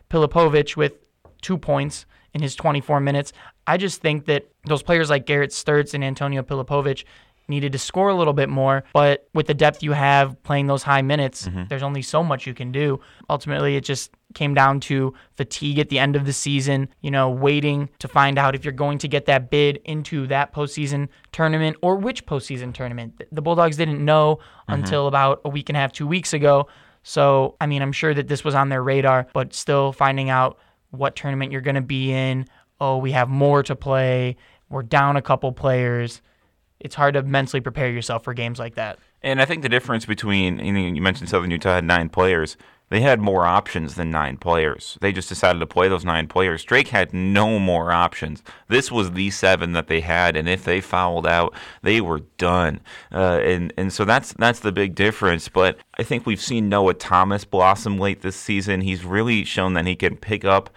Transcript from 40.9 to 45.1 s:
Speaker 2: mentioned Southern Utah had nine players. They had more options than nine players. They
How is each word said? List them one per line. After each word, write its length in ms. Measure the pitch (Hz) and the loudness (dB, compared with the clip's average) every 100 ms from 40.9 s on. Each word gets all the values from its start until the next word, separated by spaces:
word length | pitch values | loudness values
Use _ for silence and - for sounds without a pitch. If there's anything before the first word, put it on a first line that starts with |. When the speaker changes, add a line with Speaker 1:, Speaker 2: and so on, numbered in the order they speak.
| 80 | 0
Speaker 2:
mentioned 260 | 95 90 85 | 0 -2 -2
Southern 220 | 95 87 | -2 0
Utah 240 | 85 95 | -2 0
had 100 | 90 | 2
nine 240 | 85 87 82 | 2 2 2
players. 480 | - 92 85 78 - - _ _ | 2 2 2 -2 -8 -20 _ _
They 100 | 101 | 2
had 180 | 135 120 | 4 4
more 280 | 104 92 87 | 2 2 2
options 480 | 95 - 87 78 | 2 0 -6 -6
than 160 | 87 82 | -6 -4
nine 260 | 78 71 67 | -2 -4 -4
players. 640 | 85 82 80 - - - | 0 0 0 -4 -12 -6
They 100 | 98 | -4